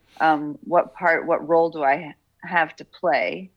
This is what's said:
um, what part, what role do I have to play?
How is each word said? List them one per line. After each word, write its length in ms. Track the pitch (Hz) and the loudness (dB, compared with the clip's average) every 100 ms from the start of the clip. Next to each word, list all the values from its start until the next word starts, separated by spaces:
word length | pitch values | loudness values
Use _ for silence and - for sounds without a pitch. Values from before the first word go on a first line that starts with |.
| _ - | _ 0
um, 360 | 160 151 147 147 | 2 2 -2 -10
what 320 | - 170 - | 0 0 0
part, 320 | - 175 165 160 | -2 0 0 0
what 200 | 165 147 | -2 2
role 200 | 170 165 | 2 2
do 120 | 156 | 0
I 320 | 139 143 156 - _ _ | 0 0 -2 -16 _ _
have 320 | 180 180 156 - | -4 -2 -2 -4
to 80 | |
play? 640 | - - 175 139 87 180 190 | -20 -6 0 0 0 -6 -12